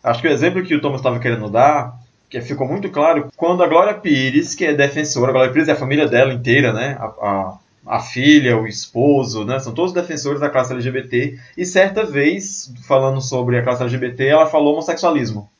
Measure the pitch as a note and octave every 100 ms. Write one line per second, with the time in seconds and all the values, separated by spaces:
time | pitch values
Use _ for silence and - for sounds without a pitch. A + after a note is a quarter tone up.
0 | A#2+ A#2 E3 C#3+ E3 F#3 F3+ D3 D3 C3
1 | B2+ A#2 B2 A2+ G#2 A2 C#3 D3 - -
2 | _ _ _ B2 A#2 C#3 C3 F#3 G3 C#3+
3 | D#3 D3+ - - E3 F3+ E3 E3 G#3 -
4 | F3 C3+ C3 C#3+ - - E3 C#3+ C#3+ D3
5 | D3 C3 B2+ B2+ C3 C#3+ D3+ D3 C3 C#3+
6 | D3+ A#2+ C3 A#2+ A#2+ C3+ B2 G#2+ C3+ C3
7 | A2 - G#2 G2 F#2 F#2 _ _ - A#2
8 | A#2+ B2+ C#3 D3 B2+ A2 A2 G2+ - A2+
9 | C#3+ C#3 B2 A2 A#2+ C3 A#2+ B2 F3+ F3
10 | F3 D3+ C#3 C#3+ C#3+ C3 B2+ B2+ B2 C3
11 | B2 B2 C#3+ - - - F3+ F#3 F#3+ G3
12 | D#3+ C#3 D3 G3 G3 - C3 A#2+ - C3+
13 | C3+ C3+ C3 C3 A#2+ B2 A#2+ B2 B2 B2+
14 | B2+ A#2+ C3+ D#3 D#3 D#3 D3 D3+ D#3+ D#3+
15 | F3 D3+ A2+ G#2+ G2+